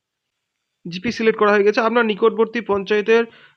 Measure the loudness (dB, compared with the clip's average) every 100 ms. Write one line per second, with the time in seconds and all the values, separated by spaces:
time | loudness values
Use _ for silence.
0 | _ _ _ _ _ _ _ _ -16 -10
1 | -8 -2 0 2 2 4 2 2 0 0
2 | 0 0 0 2 -2 -2 -4 -4 -2 -2
3 | 2 0 0 -8 _